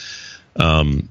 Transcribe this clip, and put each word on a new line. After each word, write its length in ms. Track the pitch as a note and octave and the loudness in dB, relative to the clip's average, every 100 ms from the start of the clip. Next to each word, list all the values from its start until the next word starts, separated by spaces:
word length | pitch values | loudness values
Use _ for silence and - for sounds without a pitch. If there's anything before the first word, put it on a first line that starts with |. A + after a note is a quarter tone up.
| - - - - _ - | -16 -16 -18 -20 _ 0
um, 540 | E2 D#2 D2 C#2 - | 2 4 2 0 -4